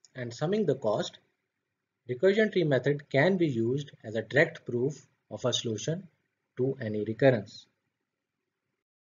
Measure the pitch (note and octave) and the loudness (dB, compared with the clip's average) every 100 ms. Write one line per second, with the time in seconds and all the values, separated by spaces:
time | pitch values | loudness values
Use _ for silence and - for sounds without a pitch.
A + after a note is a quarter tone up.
0 | _ - A#2+ A2+ D#3 G#3+ F#3 C3+ A2 A#2 | _ -12 -10 -6 -2 0 0 0 0 0
1 | F3+ - _ _ _ _ _ _ _ _ | -4 -10 _ _ _ _ _ _ _ _
2 | - B2+ F#3 G#3 G#3+ F#3+ D#3 B2+ C#3 D3 | -10 0 2 4 2 2 2 2 2 -2
3 | - C3+ E3+ F#3+ E3 A#2 A2+ C#3 C#3+ - | 0 2 4 2 0 0 0 -2 -6 -14
4 | A2 A2 G#2+ B2+ D#3+ - - A#2+ C3 D3+ | -8 -6 0 2 2 -2 -6 -4 -4 -6
5 | - _ _ - B2 - A#2 G#2+ - F3 | -16 _ _ -6 -2 -2 -2 -4 -4 -6
6 | - _ _ _ _ - C3 C3 A2 G#2+ | -8 _ _ _ _ -4 -2 -2 -4 -4
7 | G#2 A2+ C#3 A#2 G2 - - _ _ _ | -4 2 4 4 -2 -16 -20 _ _ _
8 | _ _ _ _ _ _ _ _ _ _ | _ _ _ _ _ _ _ _ _ _
9 | _ | _